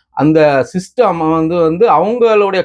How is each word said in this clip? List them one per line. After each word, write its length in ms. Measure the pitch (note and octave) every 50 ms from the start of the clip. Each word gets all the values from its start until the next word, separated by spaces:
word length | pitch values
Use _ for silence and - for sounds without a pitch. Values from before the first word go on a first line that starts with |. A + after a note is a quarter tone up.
| _ _
அந்த 540 | _ - C3+ D#3 D#3 D#3+ D3+ D3 C#3+ C3+ B2
சிஸ்டம் 680 | - - F#3 F#3 - _ - A#3 G3 F3 E3 D#3+ D#3
வந்து, 240 | E3 D#3+ D#3+ D#3+ F3
வந்து 340 | F3 E3 D#3+ D#3+ F3 E3 D#3
அவங்களுடைய 720 | D3 D3+ F3 G#3 A#3 B3 A#3 A3+ A3 G#3 G3+ G3 F#3+ F#3